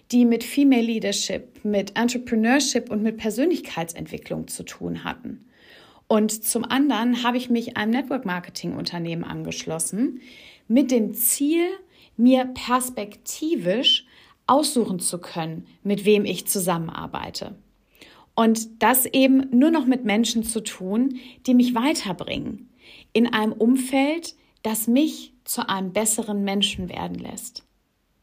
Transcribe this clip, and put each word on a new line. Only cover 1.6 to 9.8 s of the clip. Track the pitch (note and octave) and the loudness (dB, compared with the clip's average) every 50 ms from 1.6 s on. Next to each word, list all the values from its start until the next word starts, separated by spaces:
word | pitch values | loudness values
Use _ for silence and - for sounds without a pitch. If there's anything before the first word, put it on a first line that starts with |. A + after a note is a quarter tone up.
| - | -4
mit | G#3 G#3 G3 G3 - - | -2 0 0 -2 -2 -2
Entrepreneurship | G#3+ A#3 A#3+ B3 B3 B3 - A#3 A3 A3 A#3 C4+ D4+ - - - A#3+ A#3+ - | 0 0 0 0 -2 -4 -2 0 2 4 4 4 2 2 2 0 -2 -2 -2
und | G#3+ G#3 G#3+ | -4 -2 -2
mit | A3+ A3 | -2 -2
Persönlichkeitsentwicklung | - - A3 F#3+ A3+ C#4+ F#4 D#4+ - - - - E3+ E3 E3 - - D#3+ - E3 - - - E3 D#2+ D#2+ - | -2 -4 -4 -2 0 0 0 0 -2 -4 -8 -8 -8 -8 -8 -8 -12 -12 -12 -12 -14 -10 -8 -8 -8 -8 -10
zu | - - F2 | -12 -12 -12
tun | - - - F2 F2 E2+ E2 D#2+ | -14 -14 -10 -8 -8 -8 -6 -8
hatten. | D#2+ - - - - - - - _ _ _ _ - - - - - - - _ | -10 -10 -10 -12 -14 -14 -14 -18 _ _ _ _ -20 -20 -20 -20 -20 -20 -20 _
Und | - A3+ G#3+ G#3+ G#3+ - - - | 0 2 2 2 0 -2 -4 -6
zum | - - A3+ A3+ | -4 -4 -4 -2
anderen | - - C4+ D4 C#4+ A#3 G#3 A#3 B3 A#3+ A#3+ A#3+ | -2 0 2 2 2 2 0 0 0 0 0 0
habe | A#3+ A#3+ B3+ | 0 0 -2
ich | B3 - | 0 0
mich | A#3 A#3 A3+ - - G#3 | 0 0 0 -4 -6 -4
einem | G#3 A3 A#3 | -2 0 0
Network-Marketing-Unternehmen | C4 D4 - C#4+ B3+ - F#3 F3+ F3+ F3 - - - - F3 F3 - E3+ - F3+ E3+ E3 E3+ E3 E3+ - | -2 -2 -2 -4 -4 -4 -4 -6 -6 -8 -10 -14 -10 -8 -8 -6 -6 -8 -8 -6 -6 -6 -6 -6 -6 -8
angeschlossen, | - E3 D#3+ D#3+ D#3+ D#3+ - - E3 D#3+ D#3+ | -8 -8 -10 -8 -8 -8 -8 -8 -8 -6 -6